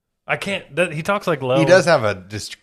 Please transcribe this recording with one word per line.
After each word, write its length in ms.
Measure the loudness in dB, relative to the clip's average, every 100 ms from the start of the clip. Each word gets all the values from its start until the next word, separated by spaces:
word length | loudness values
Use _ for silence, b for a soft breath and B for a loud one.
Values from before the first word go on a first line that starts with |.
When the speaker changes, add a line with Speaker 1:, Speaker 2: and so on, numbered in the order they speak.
| _ _ -8
Speaker 1:
I 100 | -6
can't. 360 | -4 -8 -8 -4
That, 160 | -4
he 100 | -4
talks, 240 | -4 -4 -2
like, 160 | -4
low. 160 | 0 2
Speaker 2:
He 60 | 6
does 180 | 4
have 200 | 6 2
a 100 | 2
dis-, 420 | -4 -8 -12 -12 -16